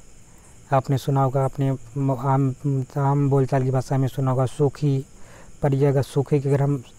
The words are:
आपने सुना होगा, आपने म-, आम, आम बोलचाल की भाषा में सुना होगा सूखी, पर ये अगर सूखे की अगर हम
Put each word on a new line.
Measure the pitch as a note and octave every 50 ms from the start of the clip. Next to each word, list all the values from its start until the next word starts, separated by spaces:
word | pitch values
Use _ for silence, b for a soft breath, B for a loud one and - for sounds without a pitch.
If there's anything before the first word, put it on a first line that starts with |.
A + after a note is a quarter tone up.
| - - - b b b b b b b b b - - C#3
आपने | C3 - - C#3
सुना | B2 - - C#3 C#3 C3+
होगा, | C3 B2+ C#3 C3+
आपने | C3 - - C3+ C3+ C3 B2+ - - -
म-, | C#3+ C3+ C3+ C3+ A#2+
आम, | C3+ C#3 C3+ C3+ C#3 C3 C3 - - D3 C#3 C3+ C3 - -
आम | C#3+ C#3 C3+ C#3+ C#3+ C#3+ C3+
बोलचाल | C#3 C#3 C3+ B2+ C#3+ C3+ B2+
की | C3
भाषा | C3 C3 - - C#3
में | C3 C3+
सुना | B2+ - - C3+ C3
होगा | B2+ C3+ C3
सूखी, | A#2+ - - D3 C3+ - - D3+ C#3+ C3+ C3+ C#3 - B B B B B B B B B -
पर | - C#3+ C#3
ये | C3+ C#3+
अगर | C#3+ C3 C#3
सूखे | B2 - - C#3+ C3 - D3+ C#3+
की | C3+ C#3
अगर | C#3 C3+
हम | C#3 C#3+ C#3+ C3 A#2+ - B